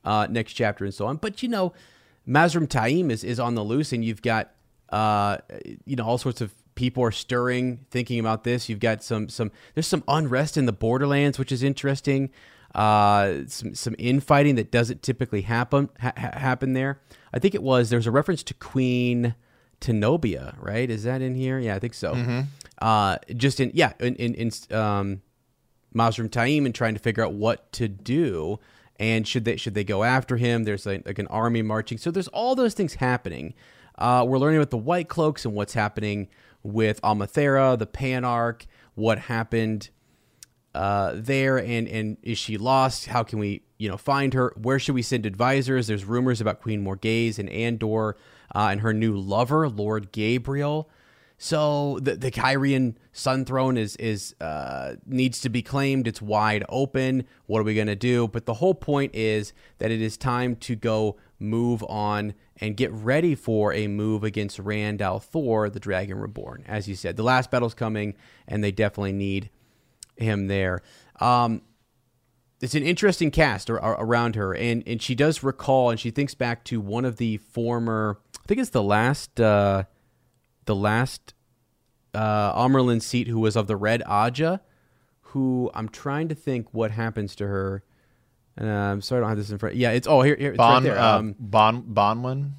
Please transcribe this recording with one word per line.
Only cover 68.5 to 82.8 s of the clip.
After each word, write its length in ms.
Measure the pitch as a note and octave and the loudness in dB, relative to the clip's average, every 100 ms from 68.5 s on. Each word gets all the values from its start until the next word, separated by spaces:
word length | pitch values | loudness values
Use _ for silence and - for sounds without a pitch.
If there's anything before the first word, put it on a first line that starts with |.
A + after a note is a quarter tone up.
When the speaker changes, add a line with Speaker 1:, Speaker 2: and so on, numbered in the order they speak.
| G#2 | -2
Speaker 1:
they 80 | G#2 | -2
definitely 400 | G2 G#2 - G2 | 2 0 0 -4
need 380 | G2 G2 G2 G#2 _ _ _ _ _ - - | -2 -2 -2 -6 _ _ _ _ _ -20 -4
him 320 | A2+ G2+ G2 | -2 0 0
there. 340 | G2 F#2+ F2+ - - _ - | 0 0 -2 -8 -20 _ -2
Um, 440 | A#2+ B2 A#2+ A2+ _ _ _ _ _ _ _ _ _ _ | 2 4 2 -2 _ _ _ _ _ _ _ _ _ _
it's 140 | B2+ D3+ | -2 0
an 80 | |
interesting 460 | C#3+ F3 G#3 F3+ D#3+ | 0 2 2 4 2
cast 400 | D3 D3+ G2 - | 4 4 2 -2
ar-, 80 | A2+ | -2
ar-, 200 | A2 A2 | 0 -2
around 360 | A2 A#2 A#2 A2 | 2 2 2 0
her, 160 | G2 F#2 | -2 -2
and, 280 | A#2 A#2 - | 0 -2 -2
and 140 | A#2 | -6
she 140 | - B2 | -4 2
does 280 | D3 D#3 | 2 2
recall, 460 | C3+ B2+ - C3 B2 | -2 -4 2 4 4
and 100 | A2+ | 2
she 120 | A#2+ | -4
thinks 220 | A2+ C#3+ | -2 -4
back 300 | - B2 A#2 - | -2 -4 -4 -4
to 140 | A#2 | -4
one 240 | G2+ A2 | -2 -2
of 140 | B2+ A2 | -2 -2
the 180 | A#2 G#2+ | -2 -2
former, 800 | _ - A#2 A#2+ A#2 A2 G#2+ G2+ _ - | _ -4 -2 0 0 0 -2 -4 _ -20
I 60 | - | -2
think 140 | G#3+ | -2
it's 80 | - | 2
the 120 | B2+ | 0
last, 600 | G2+ G#2 A#2+ C#3+ - - | 4 4 4 0 -4 2
uh, 420 | A2 G#2 G2+ G2 F#2+ _ _ _ _ _ _ _ | 4 6 4 2 -2 _ _ _ _ _ _ _
the 120 | - G2+ | -2 0
last, 580 | G#2 A2 B2+ - - _ _ _ _ _ _ _ _ | 2 2 0 -4 -18 _ _ _ _ _ _ _ _
uh, 400 | G#2+ G#2+ G#2+ G#2 - | -2 0 2 2 2
Amyrlin 440 | B2 C3+ | 4 4